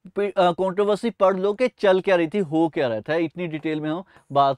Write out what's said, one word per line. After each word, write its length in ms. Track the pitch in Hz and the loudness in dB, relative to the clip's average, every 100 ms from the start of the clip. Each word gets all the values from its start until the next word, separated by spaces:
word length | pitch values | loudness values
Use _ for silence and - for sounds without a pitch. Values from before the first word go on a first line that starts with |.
| - | -10
पी-, 280 | 196 202 196 | -4 -4 2
अ, 160 | 180 | 2
कंट्रोवर्सी 580 | 175 190 180 208 202 233 | 2 -4 0 0 0 -2
पढ़ 260 | - 190 190 | 2 2 2
लो 160 | 196 | -2
कि 160 | 208 254 | 0 -2
चल 320 | - 202 185 | 0 2 2
क्या 160 | 190 180 | 2 2
रही 120 | 165 | 2
थी, 100 | 208 | -2
हो 300 | 156 160 165 | -2 0 0
क्या 200 | 165 131 | 0 -2
रहता 240 | 110 107 | -2 -4
है, 120 | 160 | -2
इतनी 220 | 165 170 175 | -2 -6 -8
डिटेल 340 | 151 160 156 | -6 -6 -4
में 100 | 151 | -4
हम 140 | 165 196 _ - | -6 -10 _ -4
बात 240 | 139 139 | 0 2